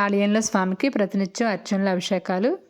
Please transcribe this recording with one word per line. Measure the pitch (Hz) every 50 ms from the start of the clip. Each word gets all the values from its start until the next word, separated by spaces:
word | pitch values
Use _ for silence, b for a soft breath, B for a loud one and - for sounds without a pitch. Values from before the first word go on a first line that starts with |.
| 202
ఆలయంలో | 202 202 202 202 202 208 220 214 -
స్వామికి | - 196 185 185 190 - - 277 -
ప్రతినిత్యం | 214 202 185 - 196 196 180 - - 233 226 196
అర్చనలు, | 180 - - 202 190 196 196 185
అభిషేకాలు | 180 175 - 196 180 180 - 185 185 208 277 370 - -